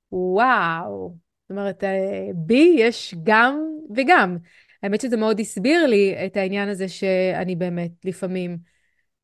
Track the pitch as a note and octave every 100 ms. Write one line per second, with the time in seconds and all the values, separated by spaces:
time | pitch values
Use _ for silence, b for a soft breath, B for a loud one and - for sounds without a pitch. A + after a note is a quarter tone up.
0 | _ F#3 F#3 F#3 B3+ A#3 E3+ E3 G3 G3+
1 | F#3 E3+ _ _ - F#3+ G3+ F#3 G3 F#3+
2 | F#3+ G3 G3 F3+ D#3+ A#3+ E4+ D#4 A3+ A3
3 | - F3 D#3+ G#3+ B3 C#4+ D#4 D4+ D#4 G#3+
4 | C4+ F4 F#3+ F3 - b b b G3+ G#3
5 | C4 A3+ A3 G#3+ G#3 - A3 E4+ D4+ G#3
6 | G3 F3+ F#3+ G3+ F#3+ G3+ G3+ F#3+ F#3+ -
7 | F#3+ F#3 F#3 E3+ F3+ F3 F3+ F3 E3+ E3+
8 | F#3+ F3+ F#3 F#3 F3+ E3+ E3+ b b b
9 | b _